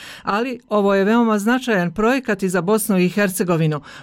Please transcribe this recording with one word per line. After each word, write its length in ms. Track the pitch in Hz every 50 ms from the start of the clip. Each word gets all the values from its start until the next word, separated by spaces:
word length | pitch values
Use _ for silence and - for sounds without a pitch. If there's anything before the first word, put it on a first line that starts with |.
| - - - -
Ali 380 | - - 196 220 247 269 - - - -
ovo 260 | 214 208 196 202 196
je 100 | 196 190
veoma 340 | 208 233 240 233 220 214 202
značajan 560 | 196 226 254 254 254 247 214 180 175 170 160
projekat 480 | 214 214 240 269 262 - 226 208 202
i 60 | 196 185
za 120 | 185 180
Bosnu 380 | 165 202 220 214 - - 190 180
i 100 | 180 180
Hercegovinu, 720 | - 208 202 190 185 - 190 175 170 160 165 156 151 143 - - - -